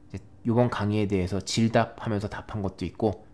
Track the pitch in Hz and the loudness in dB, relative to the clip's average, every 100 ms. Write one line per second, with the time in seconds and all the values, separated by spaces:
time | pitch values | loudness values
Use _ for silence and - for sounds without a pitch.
0 | - 98 - - 120 113 120 - 104 107 | -16 -16 -16 -6 0 2 2 2 0 0
1 | 101 98 90 98 - - 113 - 113 - | 2 2 0 -2 -2 2 4 4 0 -4
2 | - 104 104 - - 110 95 - 87 - | -4 -2 -4 -8 -8 -6 -6 -6 -8 0
3 | 110 95 - | 0 0 -10